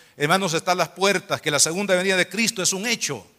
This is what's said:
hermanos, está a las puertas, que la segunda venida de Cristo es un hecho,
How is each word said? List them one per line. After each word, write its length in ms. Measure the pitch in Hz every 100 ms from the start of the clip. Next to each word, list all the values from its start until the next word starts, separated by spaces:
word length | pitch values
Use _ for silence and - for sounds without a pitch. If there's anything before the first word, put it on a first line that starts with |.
| - -
hermanos, 380 | 147 190 190
está 180 | 160 180
a 40 | 180
las 140 | 160
puertas, 500 | - 196 185 - 143
que 100 | 151
la 80 | 143
segunda 380 | 160 175 202 180
venida 200 | 190 185
de 120 | 175
Cristo 340 | 208 220 202
es 100 | 170
un 140 | 185 233
hecho, 400 | 226 - 120 -